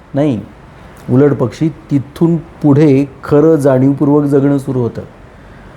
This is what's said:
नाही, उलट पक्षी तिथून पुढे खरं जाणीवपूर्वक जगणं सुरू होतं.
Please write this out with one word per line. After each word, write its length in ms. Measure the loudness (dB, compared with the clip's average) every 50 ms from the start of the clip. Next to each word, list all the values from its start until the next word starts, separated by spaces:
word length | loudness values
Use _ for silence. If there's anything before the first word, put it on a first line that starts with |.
| -20 -10 -6
नाही, 280 | -4 -2 -2 -2 -4 -8 -12 -18 -20 -20 -20 -20 -20 -20 -20 -20 -16 -6 -2
उलट 240 | 0 2 2 2 2
पक्षी 360 | 0 -4 -4 -4 -4 -6 -6
तिथून 680 | -6 -8 -8 -4 -4 -4 -4 -6 -4 -2 -2 0 0 -2
पुढे 680 | -6 -10 -10 -2 0 2 2 4 4 4 2 2 0 -4 -8 -14 -6
खरं 320 | 0 0 2 4 4 2
जाणीवपूर्वक 680 | 2 2 2 2 2 2 0 0 0 0 0 0 0 0
जगणं 340 | 0 0 0 2 0 0 -2
सुरू 240 | -4 -4 -4 -4
होतं. 200 | -4 -6 -6 -10 -14 -16 -18 -20 -20 -20 -20 -20 -20 -20 -20 -20 -20 -20 -20